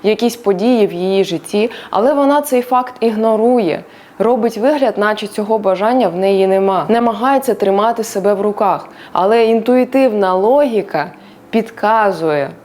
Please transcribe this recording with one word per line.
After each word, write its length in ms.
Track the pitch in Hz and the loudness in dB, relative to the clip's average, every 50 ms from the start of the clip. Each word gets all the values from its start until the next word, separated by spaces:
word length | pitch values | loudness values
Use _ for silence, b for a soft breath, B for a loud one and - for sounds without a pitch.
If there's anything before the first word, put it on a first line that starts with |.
| - | 0
якісь 320 | 202 214 214 233 240 233 | 0 0 0 0 -2 -2
події 520 | - - 202 202 180 208 247 254 233 202 | -2 -2 -2 -2 0 2 2 2 2 2
в 60 | 202 165 | 0 -2
її 300 | 175 185 190 190 190 190 | -4 -4 -2 0 0 0
житті, 480 | - 170 156 - - - 208 214 233 B B B B | -2 -4 -8 -6 -4 -2 -2 -2 -2 B B B B
але 240 | - 190 214 269 302 | -2 0 0 2 2
вона 280 | 285 277 277 285 294 | 2 2 2 2 0
цей 200 | 285 - 262 247 | 0 0 -2 -2
факт 320 | 240 247 254 247 254 254 - - | 0 0 -2 -2 -2 -4 -6 -4
ігнорує, 840 | 226 233 214 214 220 226 220 214 220 240 247 247 208 165 143 - - B B B B B B - | -2 -2 -2 0 0 0 0 2 2 2 2 2 0 -2 -4 -4 -8 B B B B B B -2
робить 380 | 202 226 247 247 214 233 226 | 0 0 0 0 0 -4 -4
вигляд, 400 | 208 220 269 302 285 262 226 - | 0 0 0 0 2 0 -2 0
наче 300 | 196 208 214 214 214 214 | 0 0 0 0 -2 -6
цього 320 | 202 - - 208 202 220 220 | -8 -6 -6 -2 -2 -2 0
бажання 480 | 208 196 185 180 202 220 247 254 233 | 0 0 0 0 0 0 2 2 0
в 80 | 180 165 | 0 0
неї 320 | 180 190 196 196 190 190 | 0 0 2 2 2 2
нема. 380 | 190 190 190 196 196 190 180 151 | 2 2 2 2 2 0 0 0
Намагається 680 | 165 220 233 233 233 220 202 240 269 277 269 - 247 202 | 0 0 2 2 0 0 2 2 2 2 0 0 -2 -2
тримати 500 | 196 202 196 196 202 208 233 233 226 220 | 0 0 0 2 2 0 0 0 -2 -6
себе 300 | - - 202 180 202 208 | -6 -6 -2 0 0 0
в 80 | 196 | 0
руках, 480 | 202 208 202 - 220 190 165 143 - B B B B B | 0 -4 -2 0 0 0 0 -2 -6 B B B B B
але 340 | B - 180 202 220 233 226 | B 0 2 2 4 4 4
інтуїтивна 880 | 220 226 226 214 240 247 254 254 247 - 269 269 254 208 208 196 185 185 | 4 2 0 2 2 2 2 2 2 2 2 2 2 2 0 0 0 2
логіка 760 | 185 190 220 262 294 294 262 226 202 180 - - 156 147 180 - B B B B B B - | 2 2 2 4 2 2 2 0 -2 -4 -2 -4 -4 -4 -6 -10 B B B B B B -4
підказує 1000 | - 226 220 - - - - 208 226 220 214 202 190 160 165 160 151 147 139 135 - - | -4 -4 -4 -4 -8 -4 0 0 2 2 2 0 -2 -2 -2 -2 0 -2 -2 -6 -8 -16